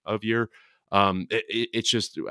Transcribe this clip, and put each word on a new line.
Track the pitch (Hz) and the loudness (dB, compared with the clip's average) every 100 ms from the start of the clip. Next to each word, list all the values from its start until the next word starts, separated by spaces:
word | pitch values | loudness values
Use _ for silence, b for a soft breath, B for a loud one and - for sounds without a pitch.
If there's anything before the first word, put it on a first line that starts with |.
of | - 107 | -6 -4
year. | 110 117 113 b b b b | 0 0 -2 b b b b
Um, | 98 98 92 85 | 4 4 2 -2
it, | 110 - | -4 -2
it, | 113 117 | -4 -4
it's | 113 - | -2 0
just, | 113 - - - | 0 -2 -6 -8